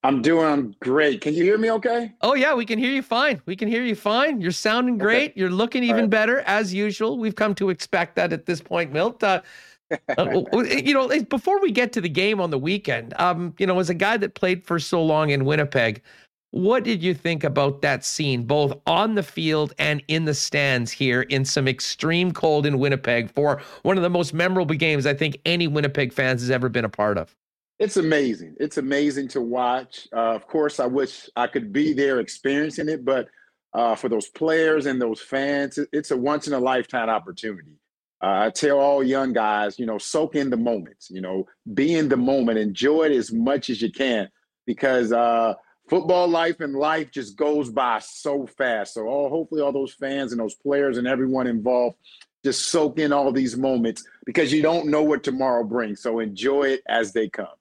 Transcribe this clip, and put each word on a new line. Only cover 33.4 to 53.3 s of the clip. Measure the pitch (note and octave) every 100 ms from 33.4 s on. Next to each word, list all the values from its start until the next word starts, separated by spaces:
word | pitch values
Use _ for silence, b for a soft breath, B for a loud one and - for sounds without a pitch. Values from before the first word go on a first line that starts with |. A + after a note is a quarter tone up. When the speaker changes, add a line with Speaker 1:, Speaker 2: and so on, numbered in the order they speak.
| b b _
Speaker 1:
uh, | - A#2 A2
for | B2+
those | A2 -
players | - D#3+ D#3+ D#3+ D#3 C#3
and | B2+
those | A#2+ A2
fans, | - C3+ C#3 C#3+ C#3 -
it, | D3
it's | D3+ D3+
a | C3
once-in-a-lifetime | C3 D3 D3 C#3 B2+ B2+ - B2+ A2+
opportunity. | A2 F2 F2 A2 F#2+ D2+ D2 _ _ _ _
Uh, | F#2+ G2 A2
I |
tell | - D3 C#3+
all | C#3 C#3+
young | C3 C3+ C3
guys, | A#2 G#2+ G#2 G#2 G2
you | A#2
know, | G#2
soak | - D#3+ D#3 D3
in | C#3
the | A#2+
moment, | A#2+ A2 D#2+ _ -
you | F#2
know, | F#2 F#2+ F#2 b -
be | G#2 C#3+ E3
in | D3+
the | C3
moment, | B2 C#3 A#2 A2
enjoy | G#2+ F#2+ C3 D#3 D#3+
it |
as | C3+ A2
much | A2+ A#2+ C#3 -
as | A2
you | A2
can, | - C3+ A2+ F#2+ _ _ _ -
because, | A2+ C#3 B2+ A2+
uh, | A#2 A#2 A#2 A2+ G2+ b b _
football | F3+ E3 F3+ F3+
life | E3 E3 E3+
and | D3+ C3+
life | D3+ D#3+ C#3+
just | C#3 G#2+ G2+
goes | D3 D3+ C3
by | A2+ B2 A2
so | - - D3+ C#3+ B2+
fast. | _ C3 A2 G2+
So | - A2
all, | C#3+ C#3
hopefully | D#3+ D#3+ D#3
all | C#3+
those | C#3 C3+
fans | - C3+ C#3 C3
and | A#2
those | A2
players | - C#3+ C#3+ C#3 A#2+
and | B2
everyone | C3 C3 C3 B2+
involved | A#2 A2 B2 A#2+ - B B B _ C#3
just | B2+ -
soak | E3+ D3+ B2+
in | D3+
all | C#3+ C#3